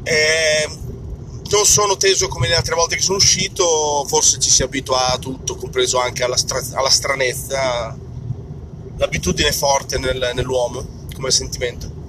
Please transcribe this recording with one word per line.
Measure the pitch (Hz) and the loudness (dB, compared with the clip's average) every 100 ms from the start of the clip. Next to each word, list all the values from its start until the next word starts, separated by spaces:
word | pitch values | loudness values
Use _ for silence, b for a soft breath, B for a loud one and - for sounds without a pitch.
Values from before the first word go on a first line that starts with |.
Ehm, | - 156 156 160 160 151 151 - - - - - - - - | 0 2 4 2 2 2 0 -6 -10 -10 -10 -12 -12 -12 0
non | 208 202 | 2 6
sono | 208 208 190 | 4 4 4
teso | 196 185 185 | 4 2 0
come | - 165 | 0 0
le | 165 | 2
altre | 156 160 | 2 0
volte | 165 170 | 0 0
che | |
sono | - 196 | 0 4
uscito, | 185 185 190 - 175 156 151 147 139 | 4 4 0 0 2 4 2 0 2
forse | 156 - - | 2 4 2
ci | - | 2
si | - | 2
abitua | 131 135 131 127 127 | 2 -2 0 2 2
a | 127 | 0
tutto, | 131 131 - - | -4 -8 -8 -8
compreso | 123 127 123 127 | -6 0 2 2
anche | 123 120 | 0 0
alla | 123 123 | 0 0
stra-, | - 127 120 | 0 -2 -4
alla | 117 135 | -2 2
stranezza. | - 143 135 131 117 - 135 131 120 113 139 - - - - - - - - - - | 2 0 0 0 -2 -6 -2 -2 -2 -4 -8 -12 -10 -8 -8 -8 -12 -14 -14 -12 -2
L'abitudine | 139 156 180 160 151 | -2 0 0 2 2
è | |
forte | 139 143 135 123 139 | 2 2 2 2 -2
nel-, | 131 127 123 | -2 0 -2
nell'uomo, | 123 127 127 120 127 - - - | 0 0 2 0 -2 -8 -12 -12
come | - 135 | -6 0
sentimento. | 127 127 - 123 120 - - | 0 0 -4 -6 -6 -10 -12